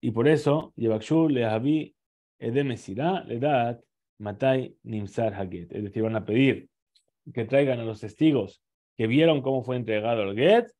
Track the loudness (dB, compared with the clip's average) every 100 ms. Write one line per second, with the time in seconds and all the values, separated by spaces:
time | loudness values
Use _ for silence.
0 | -4 2 4 4 4 0 -2 -4 -2 -2
1 | 0 2 2 2 0 0 0 -2 -2 _
2 | _ _ _ _ -4 -2 -2 -4 -8 -4
3 | -2 -4 -6 -4 0 2 0 -4 _ _
4 | _ _ -10 -2 0 0 -2 -12 -8 -8
5 | -6 -2 -2 -2 -8 -8 -10 -10 -8 -4
6 | -2 -2 -2 2 4 2 -4 _ _ _
7 | _ _ -14 -8 0 2 2 -2 -6 -8
8 | -12 0 2 2 -2 -10 _ _ _ _
9 | 0 4 4 4 0 -4 -2 -6 -2 -2
10 | 0 -2 -2 2 4 4 2 _